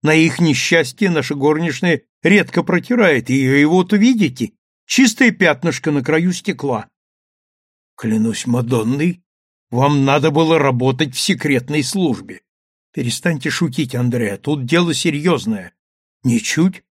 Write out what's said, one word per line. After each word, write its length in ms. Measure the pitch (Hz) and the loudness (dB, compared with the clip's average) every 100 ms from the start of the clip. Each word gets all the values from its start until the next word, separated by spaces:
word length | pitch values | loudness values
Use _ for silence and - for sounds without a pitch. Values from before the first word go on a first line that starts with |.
| 151 | 2
На 80 | |
их 240 | 160 165 - | 4 2 2
несчастье 720 | 165 131 - 170 135 - 196 | 0 0 2 2 0 -2 -2
наша 240 | 165 131 | 0 -4
горничная 680 | 147 139 156 170 131 180 160 _ _ | -2 0 0 -2 -2 -2 -2 _ _
редко 400 | 160 202 175 - | 2 2 2 -2
протирает 680 | 170 175 - 240 196 139 - | 0 -2 0 2 2 2 0
её, 280 | 135 131 139 | 0 2 4
и 80 | |
вот 280 | 151 180 180 | 4 2 2
увидите, 600 | 208 226 240 165 123 113 _ _ _ _ | 4 4 4 0 -2 -8 _ _ _ _
чистое 460 | - 131 - 247 | 2 2 4 2
пятнышко 580 | 185 - - 165 131 - | 4 0 2 -2 -2 -2
на 100 | 143 | -2
краю 320 | 135 160 180 | 0 0 0
стекла. 560 | 175 - 131 139 117 - _ _ _ _ _ _ _ _ _ _ - | -2 -6 -6 -4 -6 -8 _ _ _ _ _ _ _ _ _ _ -10
Клянусь 500 | 113 110 113 104 123 | -4 0 -2 -2 -2
Мадонной, 760 | 120 120 123 113 139 165 175 _ _ _ _ _ | -2 0 -2 0 0 -2 -2 _ _ _ _ _
вам 360 | 120 139 147 | 0 2 2
надо 260 | 135 147 151 | 2 2 2
было 300 | 147 165 160 | 2 2 2
работать 560 | 139 123 127 131 151 123 | 2 0 -2 -2 -4 -4
в 20 | |
секретной 640 | - 160 151 135 127 151 | -2 -2 0 -2 -2 -4
службе. 600 | 135 196 170 104 - - _ _ _ _ _ | -2 -2 -2 -2 -8 -20 _ _ _ _ _
Перестаньте 580 | - 123 - 180 156 147 | -8 -6 -4 -4 -4 -4
шутить, 460 | - 165 127 127 123 | -4 -4 -2 -4 -2
Андреа, 400 | 123 120 107 98 | -2 -2 -4 -6
тут 280 | - 147 | -6 -6
дело 300 | 120 165 175 | 0 0 0
серьёзное. 800 | 175 175 147 165 147 101 107 90 _ _ _ _ _ | 0 -2 -2 -2 -2 -2 -6 -8 _ _ _ _ _
Ничуть. 600 | 131 117 - - 180 - _ | -2 -2 -2 0 0 -2 _